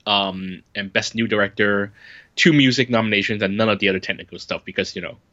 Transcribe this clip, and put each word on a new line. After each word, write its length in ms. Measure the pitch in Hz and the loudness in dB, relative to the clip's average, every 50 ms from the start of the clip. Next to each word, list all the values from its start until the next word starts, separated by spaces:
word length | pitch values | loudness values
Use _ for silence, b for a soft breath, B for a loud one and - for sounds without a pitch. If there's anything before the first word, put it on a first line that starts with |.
| _ | _
um, 560 | 104 104 101 98 98 92 92 95 92 92 - - _ - | 0 2 2 2 0 -2 -6 -8 -8 -10 -12 -16 _ -10
and 180 | 104 101 98 - | -10 -8 -4 -2
Best 220 | 110 107 - - | -2 -2 -2 -2
New 120 | 113 117 | -2 -2
Director. 680 | 107 107 107 101 98 - - 104 101 101 101 101 101 101 B B B B B B B B | 0 0 0 0 0 0 0 2 2 2 0 0 -4 -8 B B B B B B B B
Two 160 | - - 175 156 | 2 4 4 6
music 380 | 147 135 131 123 127 127 120 | 6 6 4 4 2 0 2
nominations 520 | 123 113 113 110 104 101 98 - 110 104 107 | 2 0 2 2 0 0 0 0 -2 -2 -2
and 140 | 95 98 | -2 0
none 140 | 104 110 110 | 0 2 2
of 80 | 104 98 | 2 2
the 100 | 101 98 | 2 0
other 100 | 95 95 | 0 0
technical 400 | - - 95 - 95 - - 85 | -2 -4 -6 -6 -10 -16 -18 -16
stuff 240 | - - 87 82 - | -10 -8 -8 -8 -8
because, 280 | - 90 - 95 - - | -6 -4 -4 -4 -4 -6
you 60 | 95 | -8
know, 160 | 87 80 - - _ _ | -10 -10 -12 -16 _ _